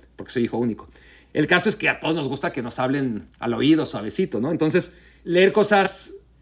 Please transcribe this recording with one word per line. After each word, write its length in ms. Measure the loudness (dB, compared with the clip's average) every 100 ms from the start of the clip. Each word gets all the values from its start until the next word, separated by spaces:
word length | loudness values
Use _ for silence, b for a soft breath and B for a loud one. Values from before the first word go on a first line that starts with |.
| -20 -18
porque 160 | -8
soy 120 | -2
hijo 140 | -2 -2
único. 300 | -2 -4 -10 b b b b
El 140 | -2 2
caso 220 | 2 2
es 80 | 0
que 120 | -2
a 120 | -2
todos 140 | -2
nos 140 | -2 -2
gusta 240 | -4 -4
que 100 | -6
nos 160 | -6 -2
hablen 480 | 0 0 -2 -4 -10 -8
al 160 | -4
oído, 300 | 0 4 4
suavecito, 560 | 2 -4 -6 -2 -2 -2
¿no? 120 | -2
Entonces, 420 | 0 2 0 -2 b b b
leer 280 | -2 4 4
cosas 640 | 4 4 4 2 0 -4 -8 _ _